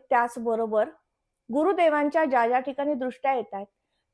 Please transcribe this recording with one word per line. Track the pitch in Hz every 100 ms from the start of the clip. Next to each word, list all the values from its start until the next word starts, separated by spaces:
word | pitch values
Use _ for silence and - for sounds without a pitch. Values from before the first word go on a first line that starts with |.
| -
त्याचबरोबर | 247 240 247 233 226 226 214 247 - _ _ _ _ -
गुरुदेवांच्या | 247 320 370 339 294 294 320
ज्या | 311 254 233
ज्या | 247
ठिकाणी | 262 277 285
दृष्ट्या | 285 254 240 269
येत | 262 214
आहेत | 196 202 _ _ _ _